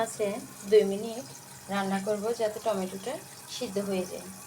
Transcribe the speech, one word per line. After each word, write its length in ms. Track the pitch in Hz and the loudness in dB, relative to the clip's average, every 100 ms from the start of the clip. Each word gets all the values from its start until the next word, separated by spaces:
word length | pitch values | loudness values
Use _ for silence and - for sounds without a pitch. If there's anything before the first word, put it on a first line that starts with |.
আছে 240 | 226 - 208 208 - - 202 | 0 0 0 0 -6 -10 8
দুই 140 | 214 196 | 8 8
মিনিট 340 | 196 226 226 277 - - - - | 2 -2 -6 -10 -12 -16 -14 -2
রান্না 260 | 196 196 196 196 | 0 2 0 2
করব, 180 | 214 208 233 | 0 0 2
যাতে 180 | 220 214 226 | 0 0 0
টমেটোটা 480 | 196 185 190 226 311 - - - - | 0 0 -4 -6 -6 -8 -16 -10 -6
সিদ্ধ 200 | 240 196 196 | -2 -2 0
হয়ে 160 | 190 180 | 0 -2
যায়। 160 | 170 185 - | -6 -10 -14